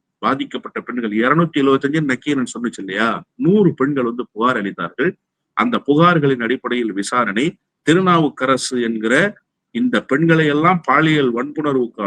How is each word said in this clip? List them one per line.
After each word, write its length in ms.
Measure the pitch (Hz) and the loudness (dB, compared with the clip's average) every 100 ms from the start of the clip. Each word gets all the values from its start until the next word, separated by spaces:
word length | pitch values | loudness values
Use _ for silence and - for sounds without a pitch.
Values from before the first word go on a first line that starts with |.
| _ _ | _ _
பாதிக்கப்பட்ட 640 | 107 139 143 123 110 113 | -2 -2 -4 -10 -10 -12
பெண்கள் 300 | 104 120 113 | -8 -6 -4
இருநூத்தி 480 | 107 120 156 170 147 | 0 2 2 0 0
எழுபத்தஞ்சு 420 | 135 135 139 156 | 2 2 0 -2
நக்கீரன் 460 | 147 123 147 135 123 113 | -2 -2 -2 -2 -4 -6
சொன்னுச்சு 200 | 120 110 | -8 -8
இல்லையா, 440 | 98 95 113 90 - | -8 -2 -2 -4 -8
நூறு 400 | - 147 214 180 | -4 2 4 4
பெண்கள் 300 | - 135 139 | 2 -2 -2
வந்து 220 | 120 120 113 | -4 -4 -10
புகார் 300 | 104 120 120 | -4 -2 -2
அளித்தார்கள். 500 | 98 87 85 - 165 - _ _ _ | -4 -6 -8 -4 -4 -6 _ _ _
அந்த 300 | - 240 220 - | -4 -2 -2 0
புகார்களின் 560 | 147 175 170 143 127 | 4 4 4 2 0
அடிப்படையில் 500 | 117 131 123 123 110 | -2 -4 -2 -4 -2
விசாரணை, 640 | 95 98 123 110 98 156 - _ _ | -4 -4 -2 0 0 -2 -4 _ _
திருநாவுக்கரசு 1000 | - 170 185 170 147 - 131 127 - 127 | 2 2 4 2 2 -2 -2 0 -2 -4
என்கிற 540 | 117 113 110 135 202 - _ _ _ | -2 -2 0 2 0 -4 _ _ _
இந்த 260 | 117 123 110 | -2 0 0
பெண்களை 460 | - 139 165 160 151 | 0 0 4 4 2
எல்லாம் 340 | 143 170 185 | 2 2 2
பாலியல் 500 | 143 135 160 156 131 | 2 2 4 2 2
வன்புணர்வுக்கு 680 | 117 143 151 147 131 117 - | -2 -6 -4 -2 -2 -2 -4